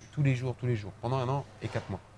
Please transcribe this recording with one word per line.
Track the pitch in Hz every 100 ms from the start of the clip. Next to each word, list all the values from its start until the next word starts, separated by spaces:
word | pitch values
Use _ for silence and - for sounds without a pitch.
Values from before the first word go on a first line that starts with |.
| -
tous | -
les | 139 127
jours, | 127 120
tous | 123
les | 117
jours, | 101 -
pendant | 117 131
un | 123
an | 139 131 -
et | 117
quatre | 120 -
mois. | 95 -